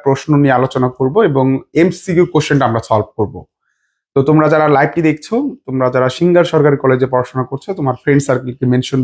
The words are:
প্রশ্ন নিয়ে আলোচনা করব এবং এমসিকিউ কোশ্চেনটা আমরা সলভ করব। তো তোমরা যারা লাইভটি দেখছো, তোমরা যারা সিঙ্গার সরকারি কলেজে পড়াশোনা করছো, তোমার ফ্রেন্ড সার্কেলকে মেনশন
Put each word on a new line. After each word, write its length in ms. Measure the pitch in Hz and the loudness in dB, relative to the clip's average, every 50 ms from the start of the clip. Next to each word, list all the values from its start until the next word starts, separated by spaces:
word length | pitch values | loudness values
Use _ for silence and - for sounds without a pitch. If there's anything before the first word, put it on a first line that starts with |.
প্রশ্ন 280 | - 139 135 - - - 151 | -2 -2 -2 -2 0 0 2
নিয়ে 200 | 143 143 139 127 120 | 2 4 2 2 2
আলোচনা 300 | 131 127 - 131 127 127 | 0 0 0 -2 -2 -2
করব 240 | - - 135 131 151 220 | -2 -2 -4 0 2 2
এবং 220 | 226 165 139 135 131 135 135 131 - _ - | 0 2 2 0 0 0 -2 -4 -6 _ 0
এমসিকিউ 500 | 151 175 185 - - - 190 165 175 175 | 0 0 0 0 -4 -8 -2 0 0 0
কোশ্চেনটা 380 | 175 - 151 143 - 151 139 131 | 2 0 -2 0 2 0 0 2
আমরা 140 | 117 117 113 | 0 0 -2
সলভ 280 | - - 113 107 104 - _ | -2 -2 -2 -2 -2 -4 _
করব। 200 | - 107 98 - 90 - _ _ _ _ _ _ _ _ _ _ _ _ _ _ | -6 -6 -6 -6 -14 -18 _ _ _ _ _ _ _ _ _ _ _ _ _ _
তো 20 | 139 | 0
তোমরা 240 | 135 147 151 156 156 147 | 2 4 4 4 4 4
যারা 180 | 156 156 151 151 | 2 2 2 2
লাইভটি 320 | 147 135 147 156 - 170 | 2 2 2 0 0 0
দেখছো, 320 | 160 156 147 151 - - 220 247 294 269 - - _ | 0 0 -2 -2 -6 -6 -4 -4 -4 -4 -8 -10 _
তোমরা 220 | - 131 131 127 127 | -8 -4 -2 -2 0
যারা 180 | 127 127 127 127 | 0 0 0 0
সিঙ্গার 360 | - - 170 180 170 175 170 | -2 0 0 2 2 2 2
সরকারি 300 | - - 151 143 147 143 | 2 2 2 2 2 0
কলেজে 300 | 139 - 131 131 127 131 | 0 0 0 0 0 0
পড়াশোনা 380 | 127 127 127 123 - - 131 123 | -2 0 -2 -4 -4 -6 -8 -6
করছো, 240 | - 143 135 - - 190 | -6 -8 -10 -10 -10 -8
তোমার 220 | 185 147 131 120 | -4 -4 -4 -4
ফ্রেন্ড 260 | - _ 147 139 143 | -4 _ 0 0 2
সার্কেলকে 420 | 143 - 127 127 127 127 120 - 127 | 2 0 -2 -2 -4 -8 -8 -4 -2
মেনশন 320 | 123 127 127 123 - 143 135 | 0 0 0 -2 -2 -4 -2